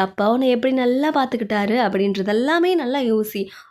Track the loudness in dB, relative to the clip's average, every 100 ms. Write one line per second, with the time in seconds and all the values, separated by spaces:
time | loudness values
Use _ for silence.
0 | 0 0 0 2 2 2 0 2 2 2
1 | 0 0 -2 -2 -2 -2 0 0 0 0
2 | 0 0 0 0 0 2 2 0 0 -2
3 | 0 0 -2 -6 -8 -10 -14